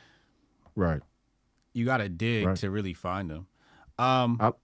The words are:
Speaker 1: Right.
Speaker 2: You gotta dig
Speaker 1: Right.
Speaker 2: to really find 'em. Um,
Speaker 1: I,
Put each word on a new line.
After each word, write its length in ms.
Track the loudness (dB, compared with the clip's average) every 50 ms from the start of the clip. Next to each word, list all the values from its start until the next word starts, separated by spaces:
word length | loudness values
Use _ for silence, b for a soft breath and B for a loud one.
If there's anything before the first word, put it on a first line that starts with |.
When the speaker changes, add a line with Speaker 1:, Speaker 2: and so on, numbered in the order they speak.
| b b b b b b b b b _ _ _ _ -10 _
Speaker 1:
Right. 260 | 0 0 2 0 0 -4 _ _ _ _ _ _ _ _ _ _ _ _ _ -4
Speaker 2:
You 120 | -2 0
gotta 240 | 0 0 0 0 -2
dig 380 | -4 -2 -2 0 0 2 2
Speaker 1:
Right. 100 | 0 0
Speaker 2:
to 140 | 0 -2 -2
really 240 | -2 -2 -4 -4 -6
find 360 | -6 -6 -4 -4 -4 -4 -6
'em. 160 | -8 -10 -12 -16 b b b b b b b b _ 0
Um, 400 | 2 2 4 4 4 2 2 2
Speaker 1:
I, 120 | 2 0 0 -2